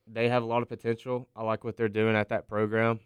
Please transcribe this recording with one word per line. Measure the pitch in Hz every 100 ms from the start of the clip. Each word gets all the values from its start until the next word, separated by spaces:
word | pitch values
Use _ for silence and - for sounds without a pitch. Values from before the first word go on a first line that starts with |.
| -
they | 113 120
have | 123
a | 113
lot | 120
of | 120
potential. | 117 117 113 127 123 123 -
I |
like | 110 110
what | 120 110
they're | 113
doing | 107 110 110
at | 104
that | 110 -
program, | 107 107 110 113 110